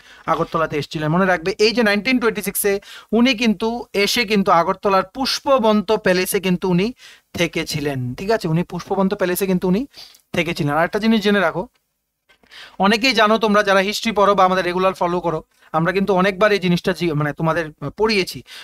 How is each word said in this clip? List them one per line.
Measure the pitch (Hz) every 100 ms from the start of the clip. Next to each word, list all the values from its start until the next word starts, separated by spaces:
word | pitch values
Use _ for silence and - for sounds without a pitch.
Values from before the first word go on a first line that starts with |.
| - - -
আগরতলাতে | 156 165 165 156 156
এসেছিলেন। | 131 160 151
মনে | 165 190
রাখবে, | 180 160 -
এই | 214
যে | 226
নাইনটিন | 220 202 202 254
টোয়েন্টি | 226 214
সিক্সে | 202 - 208 196 - - -
উনি | 214 247
কিন্তু | 220 233 190 226 240 -
এসে | 190 202 240
কিন্তু | 208 208 190
আগরতলার | 170 170 190 208 190 190
পুষ্পবন্ত | - 262 - - 269 220 214 190
প্যালেসে | 214 208 180 185 202
কিন্তু | 185 180 190
উনি | 175 208 254 - - _
থেকেছিলেন, | - 170 170 151 151 143 135 123
ঠিক | 123 196
আছে? | 220 175
উনি | 160
পুষ্পবন্ত | 175 175 - 196 190
প্যালেসে | 202 180 180 190
কিন্তু | 180 185
উনি | 185 277 - - _ _
থেকেছিলেন। | - 165 165 147
আর | 147
একটা | 175 214
জিনিস | 220 226
জেনে | 196 202
রাখো, | 170 151 226 _ _ _ _ _ _ _ _ - - -
অনেকেই | 190 226 262
জানো | 220 214 220
তোমরা | 220 202
যারা | 202 196
হিস্ট্রি | 190 208 226
পড়ো | 208 196
বা | 202
আমাদের | 185 185
রেগুলার | 175 175 185
ফলো | 185 175 180
করো, | 170 156 - _ _
আমরা | 156 170
কিন্তু | 185 196
অনেকবার | 185 190 185 214
এই | 202
জিনিসটা | 180 175 -
জি-, | 180 175
মানে, | 147 151
তোমাদের | 143 165 160 156 151 143 -
পড়িয়েছি। | 220 208 170 131 - -